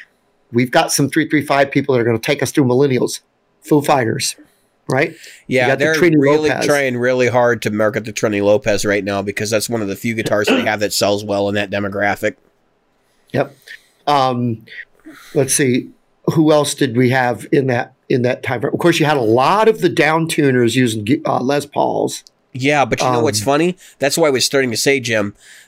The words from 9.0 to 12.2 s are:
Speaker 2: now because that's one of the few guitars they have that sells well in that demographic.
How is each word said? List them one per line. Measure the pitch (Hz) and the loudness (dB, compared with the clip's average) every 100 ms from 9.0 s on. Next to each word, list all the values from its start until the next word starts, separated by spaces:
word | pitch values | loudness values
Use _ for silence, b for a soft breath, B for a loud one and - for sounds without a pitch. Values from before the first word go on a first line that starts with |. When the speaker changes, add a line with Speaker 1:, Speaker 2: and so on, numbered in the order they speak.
Speaker 2:
now | 98 98 | -2 -4
because | 101 - 107 | -4 -6 -2
that's | 110 104 | -2 -2
one | 117 | -4
of | 101 | -4
the | 95 | -6
few | 117 | -6
guitars | 110 - 107 104 | -4 -2 0 0
they | 131 | 0
have | 113 107 | 0 -2
that | 101 | -2
sells | - 104 104 | 0 0 0
well | 104 101 101 | -2 -2 -2
in | 101 | -2
that | 101 | -4
demographic. | 101 101 101 101 95 | -4 -4 -2 -2 -2